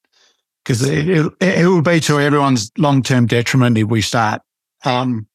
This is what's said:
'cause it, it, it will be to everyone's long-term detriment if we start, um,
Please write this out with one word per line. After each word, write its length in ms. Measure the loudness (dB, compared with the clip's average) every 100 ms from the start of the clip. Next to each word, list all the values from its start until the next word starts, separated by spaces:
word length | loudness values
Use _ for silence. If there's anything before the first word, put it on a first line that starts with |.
| _ _ _ _ _ _
'cause 180 | -6 -2
it, 260 | -2 -2 0
it, 240 | 0 -2 -2
it 260 | -2 2 2
will 160 | 2
be 160 | 2 0
to 200 | 0 0
everyone's 500 | 2 2 2 0 -4 -2
long-term 480 | 0 0 0 0 2
detriment 500 | 0 0 2 2 2
if 120 | 0
we 120 | -2
start, 400 | -2 -2 -2 -4 _ _ _ _
um, 420 | -4 -2 -4 -6 -10